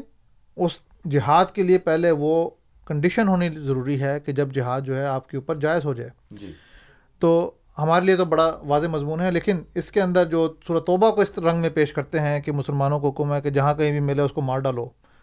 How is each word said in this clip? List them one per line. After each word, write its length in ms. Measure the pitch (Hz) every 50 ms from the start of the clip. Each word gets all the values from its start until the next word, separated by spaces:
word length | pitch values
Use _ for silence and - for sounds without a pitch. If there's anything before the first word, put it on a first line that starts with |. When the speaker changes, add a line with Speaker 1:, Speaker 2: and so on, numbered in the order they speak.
| 277 - _ _ _ _ _ _ _ _ -
Speaker 1:
اس 160 | - 185 170 - - _ _ - _ -
جہاد 400 | 165 143 147 110 123 151 170 190 190 -
کے 100 | 208 190
لیے 140 | 180 185 180
پہلے 340 | - 170 160 165 170 175
وہ 380 | 160 147 147 151 160 165 165 - - _ _ _ _ _ -
کنڈیشن 420 | - 160 147 143 180 - - 226 196
ہونی 220 | 185 180 175 170
ضروری 520 | 156 156 147 135 135 131 127 135 143 131 139
ہے 160 | 139 139 147
کہ 120 | 143 -
جب 200 | 139 135 143 135
جہاد 300 | 131 139 123 123 123 135
جو 160 | 139 131 131 131
ہے 80 | 139
آپ 240 | 143 135 131 131 -
کے 80 | - 139
اوپر 180 | 131 - 160
جائز 300 | 151 139 156 160 175 143
ہو 80 | 147 135
جائے۔ 160 | 117 117 120 - _ _ -
Speaker 2:
جی۔ 200 | 107 101 101 92 80 - _ _ - - - _ - _ _ _ _ -
Speaker 1:
تو 320 | - 170 165 165 170 - - _ _ _ - -
ہمارے 280 | 151 160 165 180 180
لیے 100 | 190 190
تو 100 | 175 185
بڑا 320 | 165 160 156 160 165 160 - 151
واضح 240 | 147 143 151 156 170
مضمون 340 | 160 151 143 147 160 160
ہے، 100 | 180 185
لیکن 300 | 175 170 - - 196 170 151 - -
اس 160 | 175 160 -
کے 100 | - 214
اندر 240 | 190 180 175 185 175
جو 280 | 165 156 165 165 160 160 - - -
سورہ 120 | 170 165
توبہ 320 | 160 180 180 185 214 226
کو 100 | 214 214
اس 160 | 202 196 - -
رنگ 240 | 170 165 170 170
میں 80 | 165 160
پیش 240 | 151 160 151 147 -
کرتے 260 | - 135 - - 160
ہیں 200 | 151 147 147 147
کہ 120 | 143 -
مسلمانوں 480 | 143 143 135 - 143 143 139 139 147 147
کو 100 | 143 143
حکم 240 | 135 - 147 143 147
ہے 80 | 143
کہ 80 | 139 147
جہاں 240 | 139 139 135 143 147
کہیں 180 | 151 156 151
بھی 80 | 147 147
ملے 220 | 147 139 139 139
اس 100 | 143 135
کو 100 | - 160
مار 180 | 139 131 127 135
ڈالو، 300 | 135 135 127 120 117 123 - _ _ _ _ _